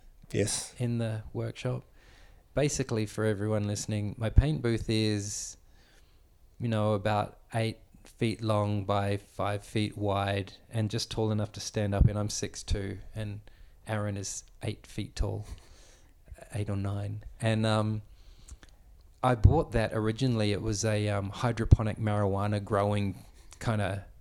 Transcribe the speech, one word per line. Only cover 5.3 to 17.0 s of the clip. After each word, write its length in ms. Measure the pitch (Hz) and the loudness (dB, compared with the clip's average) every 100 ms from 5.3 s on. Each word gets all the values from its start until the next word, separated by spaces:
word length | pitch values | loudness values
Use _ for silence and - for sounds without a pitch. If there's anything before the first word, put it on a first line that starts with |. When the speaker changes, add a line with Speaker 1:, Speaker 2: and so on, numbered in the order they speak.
| - - - - - - - - - - - - - | -8 -10 -14 -20 -20 -20 -20 -20 -20 -20 -20 -20 -8
Speaker 2:
you 100 | 117 | -2
know, 260 | 110 107 | 0 2
about 440 | 104 104 104 101 - - | 2 2 0 -2 -8 -6
eight 240 | 113 113 113 - - | -2 -2 -4 -16 -20
feet 380 | - - 117 - | -20 -2 -2 0
long 420 | 113 104 104 104 | 0 2 2 0
by 320 | 95 101 101 101 | 0 0 0 -2
five 480 | - - 98 101 | -6 -4 -4 -4
feet 320 | - 113 104 104 | -4 -2 -2 -2
wide 580 | 104 98 98 101 95 - - | 0 0 0 -2 -4 -12 -8
and 200 | 113 107 | -4 -2
just 200 | 117 - | -2 -4
tall 200 | - 110 | -2 0
enough 220 | 107 104 | 0 -4
to 80 | - | -6
stand 340 | - 110 104 | -6 -2 0
up 140 | 101 107 | 6 6
in. 80 | 104 | 6
I'm 140 | 104 | -2
six 320 | - 104 - | -4 -6 -8
two, 360 | - 107 98 98 - | -2 -2 -2 -8 -10
and 260 | 110 104 104 - - - - - | -8 -8 -8 -14 -20 -20 -18 -4
Aaron 300 | 107 104 101 | -2 -2 -4
is 260 | 98 - - - | -6 -10 -14 -8
eight 240 | 104 104 - | -8 -8 -10
feet 280 | - 104 | -8 -8
tall, 320 | - 101 104 104 - - - - - - - - - - | -2 -2 -2 -8 -14 -18 -20 -20 -20 -20 -20 -20 -20 -8
eight 140 | 104 104 | -6 -2
or 60 | 98 | -2
nine. 460 | 98 101 | -2 -4